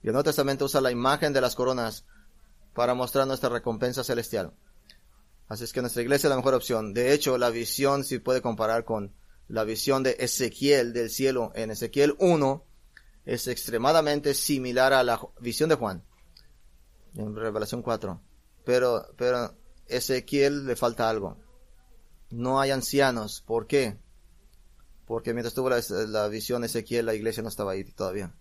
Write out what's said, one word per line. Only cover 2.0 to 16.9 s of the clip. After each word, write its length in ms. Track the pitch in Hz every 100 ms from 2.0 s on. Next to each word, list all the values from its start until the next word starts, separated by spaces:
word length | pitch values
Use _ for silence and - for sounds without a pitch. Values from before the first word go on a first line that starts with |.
| - - - - _ - -
para 180 | - 120
mostrar 340 | 127 127 139 135
nuestra 220 | 135 131
recompensa 560 | 117 120 110 123 123
celestial. 480 | 123 117 113 107 82 - _ - - - _ _ _ - -
Así 160 | 110
es 80 | 117
que 80 | 131
nuestra 220 | 123 120
iglesia 240 | 120 139 151
es 40 |
la 60 | 131
mejor 160 | 127
opción. 400 | 131 - 113 107
De 220 | 104 127
hecho, 240 | 147 143 123
la 100 | 123
visión 560 | 117 113 - 139 139
sí 140 | 135 123
puede 240 | 131 127
comparar 420 | 123 110 110 117
con 300 | 113 110 98 - - - -
la 160 | 110
visión 400 | 110 110 - 135
de 100 | 131 123
Ezequiel 720 | 123 - 123 - 139 143 120
del 180 | 117 113
cielo 400 | - 135 127 110 113
en 160 | 110
Ezequiel 420 | 107 117 139 147 147
uno, 460 | 185 165 135 139 - - - - - _
es 240 | - 120 -
extremadamente 840 | - - 117 131 160 147 147 147
similar 600 | 139 - 139 127 123 131
a 100 | 135
la 160 | 123 117
ju-, 140 | - -
visión 280 | 120 110 156
de 60 |
Juan 300 | 147 113 90 - _ - - - - - _ _